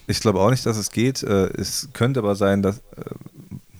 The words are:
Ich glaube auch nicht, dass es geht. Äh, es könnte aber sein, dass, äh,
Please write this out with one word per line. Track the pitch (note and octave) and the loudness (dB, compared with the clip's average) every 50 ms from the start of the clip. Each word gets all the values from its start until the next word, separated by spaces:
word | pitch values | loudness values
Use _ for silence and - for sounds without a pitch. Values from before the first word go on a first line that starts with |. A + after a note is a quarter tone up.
| - | -4
Ich | - G#2 - | -4 -2 0
glaube | - A2 F#2+ F#2 | 2 2 4 4
auch | F#2+ A#2 | 4 4
nicht, | C3 B2 - | 2 2 0
dass | A#2+ A2 | -2 -2
es | G#2+ G2 - | -2 -4 -4
geht. | - G#2 A#2 C3 C3 - | -2 0 0 0 0 -2
Äh, | - - G2+ G2 F#2 - - | -2 0 2 2 2 0 -2
es | - F#2+ - - - - - | -4 -6 -6 -6 -6 -8 -8
könnte | - - A#2 B2+ C3+ B2+ | -2 0 0 0 2 0
aber | G#2 G2+ G2+ | 0 0 0
sein, | G2 G2+ G2 G2+ G2+ | 2 2 2 4 4
dass, | G2 F#2+ G2+ - - - - | 2 2 0 -2 -8 -18 -16
äh, | - - - - - - - - - - - - - - - - | -14 -12 -12 -12 -12 -14 -18 -20 -20 -18 -18 -18 -18 -18 -20 -18